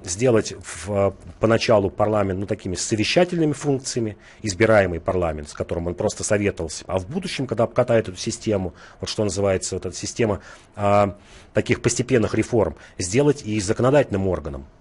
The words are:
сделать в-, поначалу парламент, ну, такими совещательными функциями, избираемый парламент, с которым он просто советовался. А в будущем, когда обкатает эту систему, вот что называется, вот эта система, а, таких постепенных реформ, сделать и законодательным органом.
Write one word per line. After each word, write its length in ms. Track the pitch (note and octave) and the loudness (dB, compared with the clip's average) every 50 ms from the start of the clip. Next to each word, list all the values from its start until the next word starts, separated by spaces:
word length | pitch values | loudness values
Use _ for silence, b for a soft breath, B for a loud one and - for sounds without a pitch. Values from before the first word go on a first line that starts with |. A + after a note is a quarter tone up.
| - | -4
сделать 480 | F#2+ F2 G2+ B2+ B2+ A2+ G#2+ - - F#2 - - | -8 -4 0 2 4 4 4 2 0 -6 -14 -14
в-, 500 | - - - - G#2 G#2 G2 G2 F#2+ - - - - - - | -14 -14 -10 -8 -2 0 2 2 2 0 -4 -12 -20 -4 0
поначалу 480 | A2+ A2 A2+ A2 - - A2+ G#2 G2 F#2 | 2 2 2 2 4 4 4 4 4 2
парламент, 500 | - - G#2+ G#2+ A2 G#2 G2+ G2 F#2 F#2+ | 0 0 0 2 2 2 0 0 -2 -4
ну, 60 | G2+ | -4
такими 280 | - G#2+ F#2+ - F#2+ F2 | -6 -6 -6 -6 -6 -6
совещательными 760 | - - - A2+ G#2+ G#2+ - - F3 F3+ F3 F3+ E3+ D#3+ D3+ | -6 -4 -2 -2 0 0 2 2 2 2 2 2 0 0 0
функциями, 640 | C#3+ - - D3 C#3 B2+ - - - B2 A2+ G#2+ G2 B B B B B | -2 -2 -2 -2 -2 -2 -4 -6 -4 -4 -4 -4 -6 B B B B B
избираемый 600 | - G#2+ F2+ E2+ A2+ A2 A2 G#2 F#2+ F2 E2+ E2 | -6 -4 0 2 4 6 6 6 4 4 0 -2
парламент, 480 | - F#2+ F#2 F#2 F2 E2 D#2 D2+ D2 - | -2 -2 0 0 0 -2 -2 -6 -8 -10
с 40 | - | -10
которым 340 | - - - E2+ E2+ E2+ | -8 -8 -6 -6 -4 -4
он 80 | F2 F2+ | -4 -4
просто 280 | - G#2 G2+ - - F#2+ | -2 -2 -4 -4 -4 -2
советовался. 600 | - G#2+ G2+ G2+ F#2+ F2+ - E2 D#2 - - - | 0 0 2 2 0 -2 -2 -6 -8 -8 -10 -8
А 100 | - F2 | -6 -4
в 100 | F#2 F2+ | -4 -4
будущем, 400 | F#2+ D3+ G3 F#3 F3+ - - C3 | -4 -6 -8 -6 -6 -6 -6 -6
когда 180 | - A2 A2 A2+ | -2 0 0 0
обкатает 420 | - - - A#2+ - A#2 A2+ G#2 | 0 2 0 2 2 2 2 2
эту 100 | F#2+ F2+ | 0 -6
систему, 560 | - - A2+ G#2+ - - A2+ G#2 F#2+ F#2+ E2+ B B B B B - | -8 -6 -8 -8 -4 -2 -2 -2 0 -2 -4 B B B B B -12
вот 80 | G2 - | -10 -6
что 160 | - - G#2+ | -4 -2 -2
называется, 500 | G2+ F2 G2+ G2+ G2 F#2+ F#2 - - F#2+ | -2 0 0 0 2 0 0 -2 -4 -6
вот 100 | F2+ - | -6 -6
эта 100 | F#2 E2+ | -8 -10
система, 440 | - - - - - A#2 G#2 G2 G2 B B B B B B _ | -10 -10 -6 -2 0 0 0 0 -2 B B B B B B _
а, 400 | G#2 G#2 G2+ G2+ G#2 G2+ G2 F#2 B B B B B B B - | 0 2 4 6 6 4 4 0 B B B B B B B -2
таких 280 | A2+ - - A#2 - | 0 0 2 0 0
постепенных 520 | - A#2+ - - A#2+ - B2+ A2+ G#2 F#2 - | 0 0 0 0 0 2 2 2 2 2 2
реформ, 420 | A2 G#2+ - B2 A2 F#2 E2 - B B B B | 0 0 2 2 2 2 2 -2 B B B B
сделать 460 | - F#2 F2 G2+ C3+ D3 D3 C3+ - - | -8 -6 0 2 2 4 4 2 0 -2
и 160 | G#2+ G#2+ G#2+ | -4 -4 -2
законодательным 640 | F#2 G2 F2+ - A#2 B2+ C#3+ C#3+ B2+ - G#2 F#2+ G2 F#2+ | -2 -2 0 2 2 4 4 4 4 2 0 -2 0 0
органом. 380 | F2 D#2+ D2 D2+ C#2 C2+ C#2 - - _ | -2 -2 -4 -8 -10 -12 -14 -16 -16 _